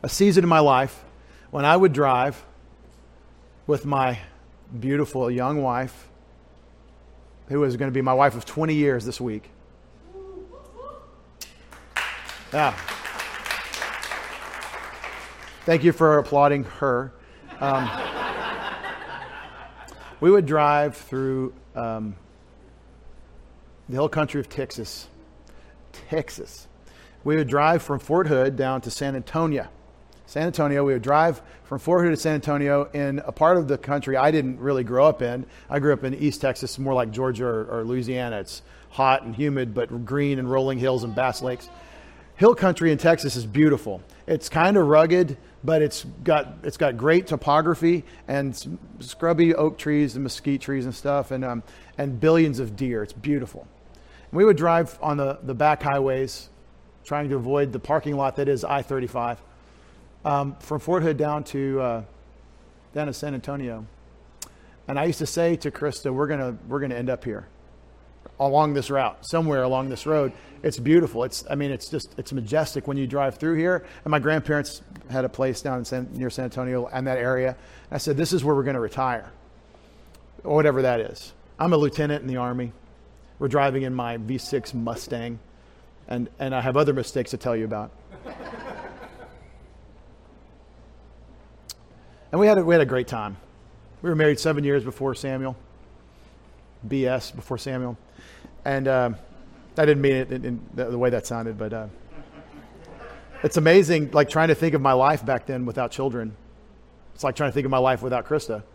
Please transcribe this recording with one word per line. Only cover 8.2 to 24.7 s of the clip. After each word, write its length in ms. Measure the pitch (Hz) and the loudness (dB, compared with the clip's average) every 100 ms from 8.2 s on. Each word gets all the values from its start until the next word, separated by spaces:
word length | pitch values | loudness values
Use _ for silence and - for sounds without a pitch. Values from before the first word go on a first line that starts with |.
| 139 120 | 4 2
of 100 | - | -10
twenty 280 | - 156 | -4 0
years 320 | 156 143 127 110 | 2 2 2 -2
this 140 | 123 | -6
week. 300 | 123 107 - - - - - - - 370 381 370 381 539 571 440 539 571 - - - - - - - - - - - - - - - | -6 -8 -12 -20 -20 -20 -20 -20 -20 -18 -16 -16 -18 -20 -20 -18 -16 -16 -20 -20 -20 -20 -20 -20 -20 -20 -10 -8 -6 -10 -14 -16 -8
Yeah. 220 | 143 147 - - - - - - - - - - - - - - - - - - - - - - - - - - - - - - | 0 0 0 -8 -10 -10 -10 -10 -10 -8 -8 -8 -8 -8 -8 -8 -10 -10 -12 -14 -12 -12 -12 -14 -14 -14 -14 -16 -18 -20 -10 2
Thank 180 | 165 | 4
you 80 | 165 | 6
for 260 | - 160 151 | 6 6 6
applauding 460 | 143 143 143 143 120 | 4 4 4 4 -2
her. 480 | - 139 123 131 - - - - - | -4 0 0 -2 -12 -20 -20 -20 -6
Um, 300 | 139 135 123 - - - - - - - - - - - - - - - - - - - - - - - | -2 -2 -2 -6 -10 -8 -8 -6 -8 -8 -10 -10 -12 -12 -12 -14 -14 -16 -18 -18 -20 -20 -20 -20 -20 0
we 120 | 160 | 6
would 140 | 202 156 | 6 6
drive 500 | 151 147 147 147 - | 4 4 4 2 -2
through, 560 | - 131 135 131 127 - - - | -10 -4 -2 -2 -4 -8 -16 -8
um, 400 | 117 110 110 95 - - - - - - - - - - - - - - - - - | -6 -6 -8 -10 -18 -20 -20 -20 -20 -20 -20 -20 -20 -20 -20 -20 -20 -20 -20 -20 -8
the 60 | 127 | -2
hill 140 | 151 | -2
country 300 | 156 151 147 | 0 -2 -2
of 100 | 131 | -6
Texas. 580 | - 131 | -6 -8